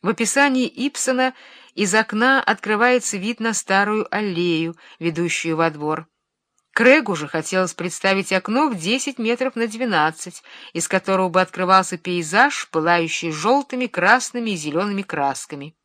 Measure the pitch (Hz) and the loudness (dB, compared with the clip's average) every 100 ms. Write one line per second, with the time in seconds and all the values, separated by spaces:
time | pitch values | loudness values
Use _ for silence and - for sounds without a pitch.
0 | 180 220 226 277 285 254 247 - 277 - | -2 -2 0 2 4 2 -2 -2 -6 -4
1 | - 254 254 254 - - - - 202 214 | -2 0 0 -4 -20 -20 -16 -4 0 2
2 | 220 208 247 269 - 196 - 214 247 247 | 0 2 4 4 2 -2 -2 2 4 2
3 | - 202 196 233 226 208 - 190 202 214 | 0 -6 -6 -4 -4 -4 0 0 2 0
4 | - 202 208 170 175 160 160 170 - - | -2 -4 -2 0 0 0 -2 -6 -20 -6
5 | 165 165 170 - 165 160 165 151 151 156 | -4 -2 -2 -2 -2 0 0 0 -6 -6
6 | 160 _ _ _ _ _ _ - 233 294 | -8 _ _ _ _ _ _ 4 6 6
7 | 226 170 147 160 151 185 180 - 175 - | 4 -4 -2 -6 -2 -2 -2 -4 -8 -2
8 | 196 190 185 190 196 226 302 208 160 254 | 0 0 0 -2 0 0 0 -2 -2 -2
9 | 285 254 220 240 254 233 233 226 247 175 | -2 -6 -4 -2 -2 -2 -6 -4 0 2
10 | 156 160 - - - - - 170 - 190 | 2 -2 -14 -16 -20 -20 -10 -6 -2 -2
11 | - 190 185 175 185 - 185 190 185 175 | 0 0 2 2 0 -2 4 4 4 -6
12 | - 175 156 190 277 - - 160 160 175 | -4 -4 0 2 2 2 -4 -2 2 2
13 | 165 - 170 156 180 269 277 254 254 - | 2 -4 -6 -4 2 0 0 -6 -4 0
14 | 180 247 - 247 226 185 151 151 208 196 | 2 2 2 -6 -4 -4 -2 -2 -2 -4
15 | 196 151 139 131 - 143 143 _ | -6 -2 -2 -2 -10 -12 -14 _